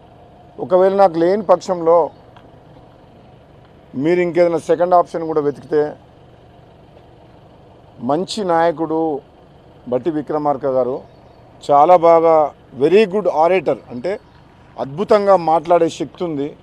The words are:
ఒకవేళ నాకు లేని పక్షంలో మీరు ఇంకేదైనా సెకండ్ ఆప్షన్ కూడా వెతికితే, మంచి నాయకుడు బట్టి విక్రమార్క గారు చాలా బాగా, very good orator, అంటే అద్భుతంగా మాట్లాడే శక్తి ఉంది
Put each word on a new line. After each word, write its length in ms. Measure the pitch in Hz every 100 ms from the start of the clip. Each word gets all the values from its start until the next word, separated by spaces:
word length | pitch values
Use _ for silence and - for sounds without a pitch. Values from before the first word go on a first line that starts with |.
| - - - - - -
ఒకవేళ 320 | 139 180 190
నాకు 240 | 196 190 160
లేని 240 | 170 208
పక్షంలో 680 | 175 180 - 180 165 170 151 - - - - - - - - - - - - - _ - _ - -
మీరు 260 | 123 156 180
ఇంకేదైనా 380 | 175 165 175 160
సెకండ్ 360 | - 160 175
ఆప్షన్ 320 | 175 170 170 160
కూడా 140 | 156
వెతికితే, 560 | 143 143 135 151 151 - - - _ _ - - - _ - - - - - - - _ - - _ -
మంచి 440 | 120 151 190 220
నాయకుడు 760 | 185 165 170 151 160 160 160 139 - _ _ _ - - -
బట్టి 220 | 123 165
విక్రమార్క 560 | 151 139 151 147 135 139
గారు 340 | 127 123 143 - _ - _ - - -
చాలా 260 | 143 160 180
బాగా, 560 | 170 165 165 156 147 - _ 117
very 240 | 151 196
good 200 | 208 208
orator, 520 | 175 143 170 185 151 117 -
అంటే 300 | 123 175 208 _ _ _ _ _ -
అద్భుతంగా 560 | 127 147 208 214 196 185
మాట్లాడే 520 | 160 160 160 175 165
శక్తి 360 | - 143 -
ఉంది 320 | 175 143 147 -